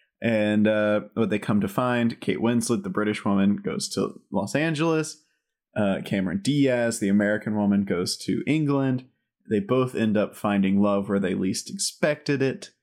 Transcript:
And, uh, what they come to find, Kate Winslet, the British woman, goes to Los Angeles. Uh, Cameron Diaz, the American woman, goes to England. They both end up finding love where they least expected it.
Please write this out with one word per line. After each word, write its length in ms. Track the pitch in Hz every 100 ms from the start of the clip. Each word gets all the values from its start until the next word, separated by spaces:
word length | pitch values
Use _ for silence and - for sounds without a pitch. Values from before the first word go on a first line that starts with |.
| _ _
And, 460 | 117 110 104 107 107
uh, 340 | 107 107 104 101
what 160 | 113 107
they 100 | 107
come 220 | - 104
to 80 | 98
find, 500 | - 123 120 117 -
Kate 200 | - -
Winslet, 440 | 113 120 117 113
the 60 | 98
British 340 | 92 107 104
woman, 320 | 107 101 98 104
goes 320 | - - -
to 300 | - - - -
Los 260 | 95 101 139
Angeles. 680 | 165 147 165 160 156 - _ _ _ _ _
Uh, 280 | - 101 87
Cameron 380 | - 101 92 95
Diaz, 560 | 131 147 135 123 117 117
the 80 | 98
American 480 | 101 104 107 113 107
woman, 300 | 101 101 101
goes 320 | 87 92 -
to 260 | - - -
England. 600 | 156 147 139 135 127 - _ _ _ -
They 120 | 104
both 340 | 101 127 127 110
end 220 | 110 104
up 180 | 98 -
finding 460 | 107 101 95 98
love 260 | 101 101 101
where 120 | 98
they 140 | 92
least 360 | 98 98 - -
expected 720 | 196 - - 160 147 - 139
it. 300 | 135 113 - _